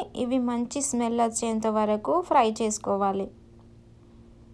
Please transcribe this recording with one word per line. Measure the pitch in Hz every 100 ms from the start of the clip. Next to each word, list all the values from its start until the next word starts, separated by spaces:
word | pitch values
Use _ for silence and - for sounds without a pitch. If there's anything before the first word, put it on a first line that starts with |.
| - - 247
ఇవి | 262 240
మంచి | 233 240 285 269
స్మెల్ | 240 233 233 233
వచ్చేంత | 226 233 220 220 214
వరకు | 214 214 269 330 349
ఫ్రై | 302 226 220
చేసుకోవాలి. | 220 208 - 196 196 196 190 - - - - - - - - - - - -